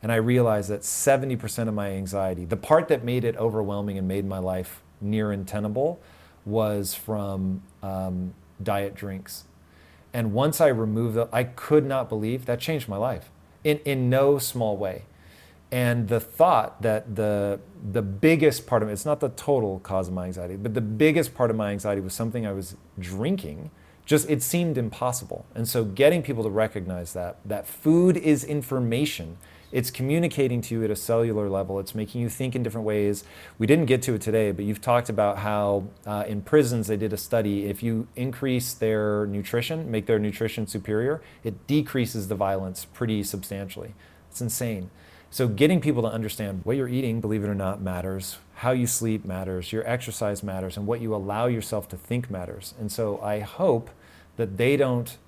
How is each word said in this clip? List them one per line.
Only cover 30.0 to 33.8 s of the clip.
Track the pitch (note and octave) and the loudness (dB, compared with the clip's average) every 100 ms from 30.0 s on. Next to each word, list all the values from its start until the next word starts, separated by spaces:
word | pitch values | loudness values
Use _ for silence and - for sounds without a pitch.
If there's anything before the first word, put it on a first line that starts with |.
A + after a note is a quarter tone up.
| C3 D#3 E3+ - C3+ A#2+ | 0 2 2 2 2 2
to | A2+ | -2
you | A#2 | -2
at | A2 | 0
a | G#2 | -2
cellular | - A#2 A#2 G#2+ G#2 | 0 2 2 2 0
level. | F#2+ F#2+ G2 | 0 -2 -4
It's | F#2+ | -4
making | A2 G#2 B2 | -6 -6 -4
you | A#2+ | -4
think | - C3 B2 | -2 -4 -2
in | |
different | A2+ A2 | -4 -4
ways. | G#2+ G#2+ G2+ G2+ - - - - | 0 2 2 0 -6 -20 -20 -2
We | A#2 | 6
didn't | D3+ | 6